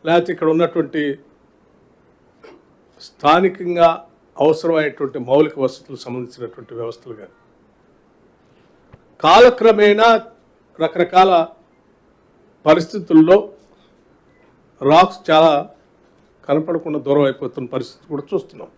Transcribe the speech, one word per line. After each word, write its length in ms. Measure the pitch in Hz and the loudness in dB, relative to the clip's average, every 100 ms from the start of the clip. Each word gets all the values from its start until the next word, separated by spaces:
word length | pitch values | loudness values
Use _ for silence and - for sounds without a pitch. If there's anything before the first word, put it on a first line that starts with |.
| 156 | 0
లేకపోతే 240 | 170 170 | -2 -2
ఇక్కడ 140 | 175 160 | -4 -2
ఉన్నటువంటి 480 | 160 170 170 147 156 143 139 _ _ _ _ _ _ _ _ _ _ _ _ - _ _ _ _ _ - | 0 -2 -4 -6 -6 -8 -10 _ _ _ _ _ _ _ _ _ _ _ _ -20 _ _ _ _ _ -20
స్థానికంగా 800 | _ 147 165 190 190 175 170 170 165 - _ _ - | _ 0 2 0 -4 -8 0 0 0 -14 _ _ -2
అవసరమైనటువంటి 720 | 143 156 165 160 151 - 139 139 123 | 0 0 -2 -2 -4 -6 -10 -10 -2
మౌలిక 260 | 139 151 139 | 0 0 -2
వసతులకు 380 | 127 - - 131 123 | -6 -8 -20 -18 -14
సంబంధించినటువంటి 680 | 127 123 127 117 - 110 117 | -14 -14 -16 -18 -18 -20 -14
వ్యవస్థలు 360 | 113 113 127 107 | -14 -14 -20 -20
కానీ, 140 | 98 _ _ _ _ _ _ _ _ _ _ _ _ _ _ _ _ - _ _ | -20 _ _ _ _ _ _ _ _ _ _ _ _ _ _ _ _ -20 _ _
కాలక్రమేణా 880 | 156 196 247 240 226 208 208 208 226 226 - _ _ _ _ - | 2 6 6 4 0 2 2 2 2 0 -4 _ _ _ _ -8
రకరకాల 480 | 160 180 175 185 190 175 165 - _ _ _ _ _ _ _ _ _ _ 151 | -6 -4 0 2 4 2 0 -10 _ _ _ _ _ _ _ _ _ _ 0
పరిస్థితుల్లో 720 | 170 170 208 170 160 160 196 - - _ _ _ _ _ _ _ _ _ _ _ _ 135 | 0 0 -12 2 4 6 2 0 -20 _ _ _ _ _ _ _ _ _ _ _ _ 2
రాక్స్ 300 | 156 202 - - | 4 2 -2 0
చాలా 220 | 156 160 143 - _ _ _ _ _ _ _ - | 2 4 2 -6 _ _ _ _ _ _ _ -4
కనపడకుండా 520 | 147 156 165 160 151 127 | -4 -4 -8 -6 -8 -2
దూరం 160 | 143 139 | 0 0
అయిపోతున్న 360 | 131 127 147 123 127 | -4 -12 -12 -10 -10
పరిస్థితి 300 | 117 _ _ | -12 _ _
కూడా 120 | 151 - | -14 -8
చూస్తున్నాం. 400 | 196 - 110 101 | -10 -10 -20 -20